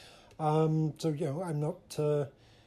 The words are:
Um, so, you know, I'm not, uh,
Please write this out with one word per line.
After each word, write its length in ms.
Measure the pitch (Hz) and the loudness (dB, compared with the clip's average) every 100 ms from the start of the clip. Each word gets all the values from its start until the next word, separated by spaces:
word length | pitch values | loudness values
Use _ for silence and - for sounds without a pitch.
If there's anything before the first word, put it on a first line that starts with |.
| - - - - | -20 -20 -20 -4
Um, 560 | 156 156 160 156 156 - | 2 4 4 2 0 -2
so, 100 | 165 | -4
you 160 | 147 127 | -2 -2
know, 160 | 139 | -4
I'm 180 | 180 151 | -4 -2
not, 380 | 151 180 - - | -4 -4 -8 -2
uh, 280 | 151 147 135 - - - | 0 0 -2 -8 -20 -20